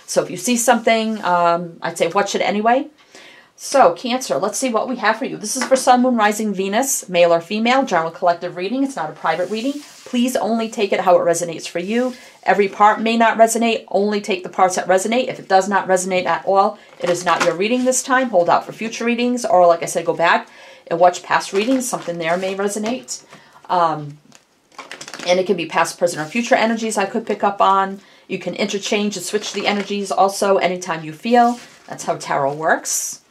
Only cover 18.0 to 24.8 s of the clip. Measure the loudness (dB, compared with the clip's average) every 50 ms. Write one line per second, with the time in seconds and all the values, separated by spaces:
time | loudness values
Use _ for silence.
18 | 0 0 0 0 2 2 2 2 4 4 2 2 0 -4 -8 -8 -8 -8 -6 -4
19 | -2 -2 0 0 0 -2 -2 -2 -2 2 4 6 6 6 4 4 0 -4 -4 -4
20 | -2 -2 0 2 2 2 2 2 0 -6 -16 -20 -20 -20 -20 -18 _ -6 2 4
21 | 4 4 4 2 -2 -2 -2 -2 -2 -2 -2 -2 0 2 0 0 0 -4 -6 -6
22 | -6 -8 -8 -6 -2 -2 -2 -2 -2 -4 -4 -2 -2 -2 -2 -4 -4 -4 -4 -6
23 | -8 -10 -14 -14 -16 _ -20 -20 -20 _ _ -20 -6 -2 0 2 2 2 0 -4
24 | -8 -10 -14 -18 _ _ -20 _ _ _ _ _ _ _ _ -20